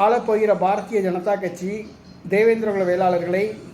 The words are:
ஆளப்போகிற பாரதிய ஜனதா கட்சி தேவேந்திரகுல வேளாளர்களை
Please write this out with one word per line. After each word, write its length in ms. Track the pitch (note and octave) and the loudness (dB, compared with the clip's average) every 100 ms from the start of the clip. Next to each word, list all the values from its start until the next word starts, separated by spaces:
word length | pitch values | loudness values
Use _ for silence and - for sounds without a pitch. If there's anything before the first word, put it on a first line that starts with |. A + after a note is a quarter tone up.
ஆளப்போகிற 500 | G#3 A#3+ - G#3+ G#3+ F#3 | 2 2 0 0 2 2
பாரதிய 360 | F#3 G#3 G3 A3 F#3 | 2 0 -2 -2 0
ஜனதா 280 | F3+ F3 G3 | -2 -2 -2
கட்சி 320 | F#3+ F3 F#3 G#3+ G#3+ - - - - | -4 -6 -8 -8 -12 -18 -20 -14 -2
தேவேந்திரகுல 560 | G3 A3+ A3+ A3 G3 F3+ | 2 4 2 0 0 0
வேளாளர்களை 520 | F3+ F#3 F3+ E3+ F#3 G#3+ G#3+ - | 2 2 2 0 -2 -2 -6 -14